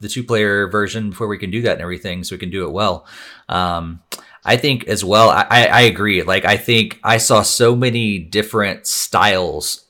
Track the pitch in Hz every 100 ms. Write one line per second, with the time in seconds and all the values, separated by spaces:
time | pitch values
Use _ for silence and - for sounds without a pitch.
0 | 104 127 120 110 104 101 95 104 101 110
1 | 104 90 107 101 98 107 117 - 87 90
2 | 95 90 87 90 92 95 85 87 104 82
3 | - - - - - 90 90 85 82 85
4 | _ - - - 98 120 147 123 - 104
5 | 92 104 113 78 - 117 117 117 120 95
6 | 104 92 82 95 90 104 - 113 107 -
7 | 104 113 - 110 98 - 117 120 127 117
8 | 110 98 80 98 104 110 101 - - -
9 | - 101 104 92 87 76 - -